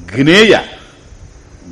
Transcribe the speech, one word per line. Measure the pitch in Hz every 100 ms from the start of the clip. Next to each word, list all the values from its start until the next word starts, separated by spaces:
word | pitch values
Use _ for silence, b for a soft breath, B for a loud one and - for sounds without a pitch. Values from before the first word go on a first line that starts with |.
| 87
జ్ఞేయ | 110 147 190 220 107 - - - - - - - - - - -